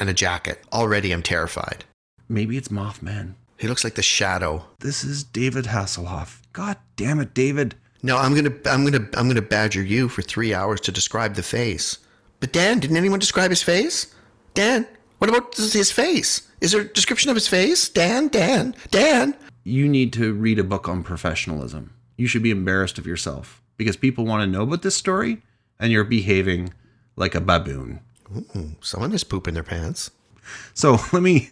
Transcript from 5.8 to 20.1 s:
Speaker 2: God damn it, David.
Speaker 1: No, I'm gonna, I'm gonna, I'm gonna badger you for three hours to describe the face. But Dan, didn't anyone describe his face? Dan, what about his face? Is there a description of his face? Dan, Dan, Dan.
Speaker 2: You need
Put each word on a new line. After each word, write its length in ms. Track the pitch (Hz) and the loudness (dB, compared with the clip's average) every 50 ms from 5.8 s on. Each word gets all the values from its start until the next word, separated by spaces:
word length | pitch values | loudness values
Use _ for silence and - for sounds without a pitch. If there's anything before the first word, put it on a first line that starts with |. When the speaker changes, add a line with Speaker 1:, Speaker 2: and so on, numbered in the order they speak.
| 98 95 - 87 87 87 92 78 80 - - - _ _ - | -2 -4 -6 -8 -8 -8 -6 -8 -8 -10 -14 -20 _ _ -10
Speaker 2:
God 240 | 180 190 208 196 - _ _ _ | -8 -6 -6 -6 -8 _ _ _
damn 240 | - - 127 151 151 | -4 -2 0 0 0
it, 140 | 135 98 - | -2 -2 0
David. 420 | 127 131 139 143 143 139 107 - - _ _ _ _ - | 0 0 2 2 0 -2 -2 -4 -10 _ _ _ _ -2
Speaker 1:
No, 140 | 131 127 | 0 2
I'm 180 | 131 135 131 143 | 2 4 4 4
gonna, 180 | 151 147 143 127 - - | 4 2 2 0 -2 -2
I'm 180 | 139 135 131 139 | 0 2 2 2
gonna, 240 | 143 143 127 107 104 - | 2 2 0 0 -2 -2
I'm 120 | 120 120 127 | 0 2 2
gonna 140 | 127 113 101 | 2 2 0
badger 400 | - 107 104 107 107 98 95 98 | 0 2 2 2 2 0 0 -2
you 260 | 95 104 123 131 120 | 0 0 0 0 0
for 140 | - - 90 | -2 -4 -6
three 300 | - - 113 117 110 101 | -6 -4 -2 -2 0 0
hours 280 | 92 98 104 107 95 - | 0 0 -2 -2 -2 -4
to 100 | - 92 | -4 -2
describe 420 | - - - - 110 113 107 101 | -2 -2 -2 -2 -2 -2 -2 -2
the 80 | 110 104 | -4 -6
face. 540 | - - 113 120 113 90 78 - - - - _ _ _ _ _ _ _ - | -4 -2 -2 -2 -2 -2 -4 -4 -6 -6 -8 _ _ _ _ _ _ _ -8
But 120 | - 127 - | -6 -2 0
Dan, 260 | 170 180 208 240 226 | 2 2 4 2 2
didn't 160 | 135 135 160 | 2 2 2
anyone 220 | 165 180 196 196 190 | 2 2 2 2 2
describe 300 | - - - - 185 185 | 0 0 2 2 2 2
his 120 | 180 - - | 2 2 2
face? 500 | 170 170 190 254 339 - - - - _ - - _ _ _ _ _ - | 2 2 2 2 0 -2 -4 -6 -8 _ -20 -20 _ _ _ _ _ -2
Dan, 320 | 196 202 233 254 226 240 - - - _ _ _ - | 0 2 2 2 2 0 -4 -8 -20 _ _ _ -2
what 100 | 190 220 | 0 2
about 260 | 233 240 240 - - | 2 2 2 0 -4
his 340 | - 214 214 208 214 196 - | -2 -2 0 2 2 2 2
face? 520 | - - 262 359 339 214 - - - - - _ _ - | 2 2 2 2 2 0 0 0 -2 -4 -6 _ _ -4
Is 120 | - 170 196 | 0 2 2
there 100 | 208 208 | 2 0
a 100 | 208 - | 0 0
description 380 | - - - 247 - - 277 | 0 2 2 2 0 2 2
of 60 | 247 | 2
his 120 | 220 - - | 2 2 2
face? 400 | 196 180 190 285 359 - - - | 2 4 4 4 4 2 2 2
Dan, 400 | - 175 170 180 226 262 311 285 | 2 2 2 4 2 2 0 2
Dan, 460 | - 214 165 202 262 196 - 254 - - - - | 2 2 4 4 4 2 2 0 -4 -10 -6 0
Dan. 460 | - 190 269 320 294 240 254 285 285 - - - - _ - | 2 4 6 6 6 4 4 2 -2 -4 -8 -20 -20 _ -6
Speaker 2:
You 240 | 92 123 135 143 147 | -2 0 2 4 4
need 240 | 143 135 127 120 | 4 4 4 2